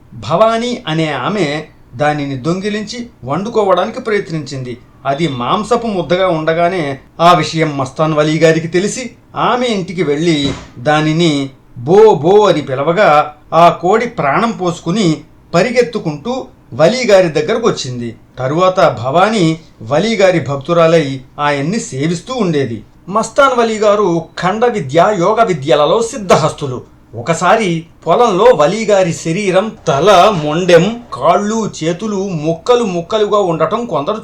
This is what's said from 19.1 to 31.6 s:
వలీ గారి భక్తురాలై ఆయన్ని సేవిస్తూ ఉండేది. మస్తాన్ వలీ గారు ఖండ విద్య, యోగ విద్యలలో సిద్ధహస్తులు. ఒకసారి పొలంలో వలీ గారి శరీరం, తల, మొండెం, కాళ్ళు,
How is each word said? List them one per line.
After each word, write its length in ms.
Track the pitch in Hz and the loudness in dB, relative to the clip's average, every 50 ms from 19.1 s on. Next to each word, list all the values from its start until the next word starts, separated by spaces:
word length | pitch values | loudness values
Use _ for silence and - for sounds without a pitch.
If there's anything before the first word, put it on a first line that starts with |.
| 139 170 190 214 226 214 170 160 165 165 - - _ _ | 2 2 2 2 2 2 2 0 0 -2 -8 -16 _ _
వలీ 340 | 113 107 135 156 196 226 226 | -6 -2 -2 0 0 0 2
గారి 240 | 190 202 185 180 165 | 2 4 4 4 2
భక్తురాలై 840 | 123 113 143 139 131 - 170 170 165 165 170 165 151 135 135 131 131 - _ - | -2 -2 -6 -6 -4 -2 2 4 4 4 4 4 2 0 -4 -8 -10 -14 _ -4
ఆయన్ని 400 | 147 147 147 143 139 160 208 233 | -2 -2 -2 -2 -2 -2 -2 -4
సేవిస్తూ 540 | - - 135 131 143 165 180 170 - - 262 | -6 -6 -6 -4 -2 -2 -4 -4 -6 -8 -6
ఉండేది. 500 | 254 208 175 160 143 131 110 113 101 - - _ _ _ - | -4 -2 -2 0 -2 -2 -2 -6 -10 -12 -16 _ _ _ -6
మస్తాన్ 500 | 190 220 220 - - - 277 269 254 233 | -4 -4 -4 -2 0 2 2 2 2 2
వలీ 180 | 233 226 220 208 | 0 0 0 0
గారు 460 | 214 214 202 208 208 180 170 165 160 - - - | 2 2 2 2 2 0 0 -2 -4 -8 -10 -6
ఖండ 260 | 170 208 220 220 240 | -4 -4 -2 0 0
విద్య, 500 | 240 214 208 151 127 135 165 175 208 214 185 | 0 0 -2 -6 0 2 2 4 4 2 2
యోగ 240 | 170 196 226 233 - | 0 0 2 2 0
విద్యలలో 580 | 185 180 143 131 147 151 147 147 156 185 226 | 0 0 -4 0 0 2 2 4 2 2 0
సిద్ధహస్తులు. 800 | 233 - 277 240 202 175 214 135 147 147 - - 151 131 127 113 - - - _ _ _ - | 0 -2 -6 -8 0 2 2 2 2 0 -4 -4 -8 -8 -8 -8 -12 -14 -20 _ _ _ -14
ఒకసారి 720 | 110 117 - 165 - 185 175 208 226 220 180 170 160 160 - - _ - 160 | -10 -4 -4 -4 0 2 2 2 2 2 0 -2 -4 -6 -10 -18 _ -2 -2
పొలంలో 380 | 170 220 240 226 190 175 220 247 254 | 2 2 2 2 2 4 4 4 6
వలీ 300 | - 147 156 196 220 220 | 6 4 2 0 -2 0
గారి 280 | 202 208 190 185 170 165 | 2 2 2 2 0 -2
శరీరం, 580 | - - 165 165 208 208 190 170 185 208 226 - - - 165 | -4 -4 -4 -4 -2 -2 0 0 0 0 -2 -6 -6 -2 -2
తల, 540 | 143 139 160 208 202 175 180 214 214 160 151 | 0 2 4 4 6 6 6 4 2 0 -2
మొండెం, 580 | 151 151 170 190 175 175 165 175 208 233 240 - - - | -2 -2 -2 2 4 6 6 6 4 -2 -6 -10 -14 -10
కాళ్ళు, 580 | - 139 160 180 202 202 208 220 226 | -2 2 2 2 2 0 -2 -2 -4